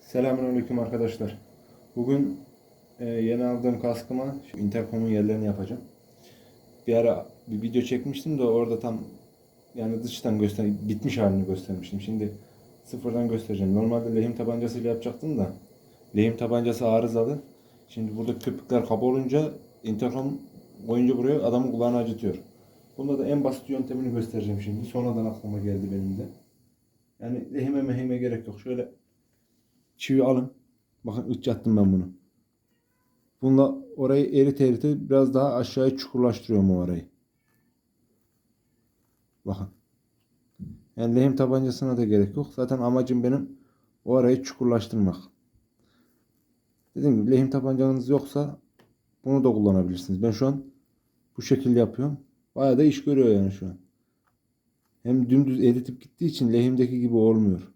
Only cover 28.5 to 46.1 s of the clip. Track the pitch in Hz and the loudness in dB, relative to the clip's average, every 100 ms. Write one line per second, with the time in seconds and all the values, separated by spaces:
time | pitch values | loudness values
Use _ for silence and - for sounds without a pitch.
28.5 | 101 - 123 120 _ _ _ _ _ _ | -14 -8 -6 -6 _ _ _ _ _ _
29.5 | _ _ _ _ _ - 135 131 131 127 | _ _ _ _ _ 0 2 4 2 0
30.5 | - _ _ _ _ 120 107 123 120 - | -10 _ _ _ _ -10 -8 -6 -4 -2
31.5 | 113 - 107 98 92 90 - _ _ _ | -2 2 4 6 4 0 -10 _ _ _
32.5 | _ _ _ _ _ _ _ _ _ 131 | _ _ _ _ _ _ _ _ _ 4
33.5 | 135 135 135 - - 131 139 135 143 139 | 6 6 2 -10 -4 2 2 4 4 4
34.5 | 139 135 117 147 147 - 135 135 135 139 | 4 2 2 0 -2 2 4 4 4 0
35.5 | 123 120 - 131 135 - 127 123 113 - | 0 -2 0 0 0 -6 0 0 0 0
36.5 | 107 98 90 87 87 80 _ _ _ _ | 4 4 4 0 -4 -8 _ _ _ _
37.5 | _ _ _ _ _ _ _ _ _ _ | _ _ _ _ _ _ _ _ _ _
38.5 | _ _ _ _ _ _ _ _ _ - | _ _ _ _ _ _ _ _ _ -8
39.5 | 98 98 _ _ _ _ _ _ _ _ | -6 -8 _ _ _ _ _ _ _ _
40.5 | _ - - _ - 117 120 135 135 131 | _ -16 -16 _ -6 0 4 4 4 2
41.5 | 131 131 127 131 123 117 104 101 147 143 | 2 0 -2 -2 0 4 4 4 0 -8
42.5 | - 127 131 120 127 127 123 120 135 139 | -4 -2 0 2 2 2 2 2 0 -2
43.5 | - _ _ _ _ - 127 123 131 135 | -12 _ _ _ _ 0 4 4 4 0
44.5 | - 123 117 104 113 98 - - _ _ | -4 0 0 0 0 0 0 -10 _ _
45.5 | _ _ _ _ _ _ | _ _ _ _ _ _